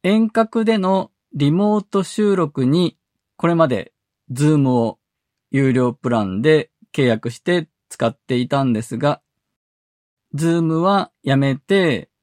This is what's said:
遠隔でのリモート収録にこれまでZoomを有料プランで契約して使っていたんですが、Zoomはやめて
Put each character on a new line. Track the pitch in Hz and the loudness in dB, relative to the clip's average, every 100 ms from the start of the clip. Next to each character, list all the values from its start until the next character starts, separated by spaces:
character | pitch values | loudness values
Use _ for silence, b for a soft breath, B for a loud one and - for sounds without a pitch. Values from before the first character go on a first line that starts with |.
遠 | 180 220 226 | 2 2 2
隔 | - 220 233 220 | 0 -2 -2 0
で | 220 | 0
の | 185 190 196 _ _ | 0 -2 -4 _ _
リ | - 143 | -2 0
モ | 170 208 214 | 2 2 0
ー | |
ト | 202 196 | -2 -4
収 | 185 - 208 190 | -4 -2 0 0
録 | 156 143 127 | -2 -2 0
に | 160 175 _ _ _ _ - | 2 0 _ _ _ _ -4
こ | 170 | 0
れ | |
ま | 170 156 | 2 2
で | 110 - _ _ _ _ | 0 -6 _ _ _ _
Zoom | 123 151 151 135 | 0 2 2 2
を | 123 113 - _ _ _ _ _ | 0 -2 -6 _ _ _ _ _
有 | 135 135 | 0 2
料 | 127 123 | 2 0
プ | - 127 | -2 -4
ラ | 117 | -2
ン | 101 95 | -2 0
で | 147 156 - _ _ | 2 2 0 _ _
契 | - 127 | -2 0
約 | 110 117 | 0 -4
し | - | -8
て | - 175 165 _ _ | -4 -4 -4 _ _
使 | - 117 | -4 -4
っ | |
て | - - 123 | -4 -6 -4
い | 123 | -2
た | 139 | -2
ん | 135 | 0
で | 107 | -2
す | - 117 | -4 -4
が、 | 143 - _ _ _ _ _ _ _ _ _ _ _ | -4 -4 _ _ _ _ _ _ _ _ _ _ _
Zoom | 143 165 170 165 160 | -4 0 0 0 0
は | 180 196 - _ | 0 0 -2 _
や | - 135 | -2 0
め | 139 135 | 2 -2
て | - 196 170 107 - _ | -2 0 2 -2 -8 _